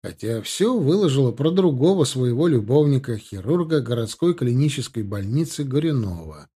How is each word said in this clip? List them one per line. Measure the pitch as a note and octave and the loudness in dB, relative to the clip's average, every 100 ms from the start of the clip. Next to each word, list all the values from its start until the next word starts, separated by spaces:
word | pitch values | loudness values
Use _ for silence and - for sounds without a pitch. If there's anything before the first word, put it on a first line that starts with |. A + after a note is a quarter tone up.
Хотя | F#2 F2 G#2+ A2+ | -14 -10 -6 -6
все | F#2+ - G#3 B3 | -6 -2 0 2
выложила | C#3 F#3+ F#3 C3+ B2+ | 2 2 2 4 2
про | - D3 | 2 0
другого | F3+ F#3 C3 D3+ G3 | 4 2 4 2 4
своего | C3+ C3 B2 A#2+ F3 | 0 0 0 2 2
любовника, | C3 G2+ C#3 D3 C3+ B2+ A2 | 2 4 4 4 2 0 -8
хирурга | - G2 F#2+ F3 D#3+ D#3+ | -8 -10 -2 -2 0 -2
городской | A#2 A#2+ A2+ - E3+ | 0 -4 -4 0 0
клинической | E3+ B2+ B2 D3 C3+ A#2+ A#2 | 0 0 2 0 -2 -8 -8
больницы | G2+ G2+ G2 C3 E3 - | -6 -6 -2 -2 -2 -6
Горюнова. | C#3 C3+ D#3+ C#3 G#2 E2+ E2 D2+ D2 | -4 -2 0 -2 -4 -8 -12 -18 -20